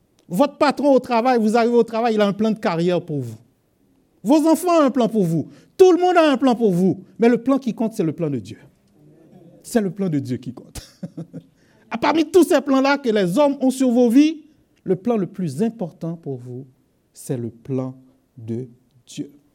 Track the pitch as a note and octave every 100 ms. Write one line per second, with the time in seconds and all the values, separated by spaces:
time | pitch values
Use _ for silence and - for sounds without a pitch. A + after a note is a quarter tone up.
0 | _ _ - F3 C#4+ C#4+ D4 - C#4+ B3+
1 | B3+ A#3 B3+ B3 G#3+ A#3 A#3 A#3+ A3+ A3+
2 | A#3+ G#3+ G3+ G3+ A3 A3 A3 E3 F3 F3
3 | E3+ D3 A#2+ A2 _ _ _ _ _ _
4 | _ _ G3 D4+ D4+ D#4+ F4+ E4+ C4+ B3
5 | A3+ A3 F3 E3 - - _ - F#4 E4+
6 | F4+ F4 D#4 C4 C4+ A#3 A3+ F3 F#3 -
7 | - - A#3 A#3 A#3+ C#4 A#3+ - A3+ A3
8 | D#3+ C#3+ D#3+ C3 G2+ - - _ _ _
9 | _ _ _ - - - - A#3+ G3 G3
10 | F#3+ D3 A#2+ B2 - A#2 - - - _
11 | - - - - - _ _ _ - A#3
12 | C#4+ D#4 D4+ F#4 D4 D4+ C#4+ C4+ C4+ C#4+
13 | C4 G#3 F#3 G3+ C#4+ C#4+ C4 C4 C4 A#3
14 | B3 B3 D4+ D#4+ - _ _ _ - F#3
15 | A#3+ A3+ F3 - F3 C3 A3+ A3+ F3 -
16 | E3 E3 D3 B2+ B2 B2 C3+ _ _ _
17 | _ - - C3 A#2 - - C3 C3 C3
18 | _ _ _ - A2 A2+ B2+ _ _ _
19 | - - - _ _